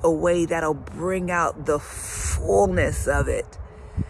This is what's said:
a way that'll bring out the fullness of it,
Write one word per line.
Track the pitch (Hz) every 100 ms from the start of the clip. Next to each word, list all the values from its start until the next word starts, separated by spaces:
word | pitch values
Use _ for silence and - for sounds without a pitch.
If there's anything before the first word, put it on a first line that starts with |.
a | 165
way | 156 175 175
that'll | 165 170 156
bring | 147 123 - 175 190 180
out | 175 160 -
the | 143 147
fullness | - - - - - - 165 196 202 180 - - -
of | 143 139
it, | 110 - - - - - - -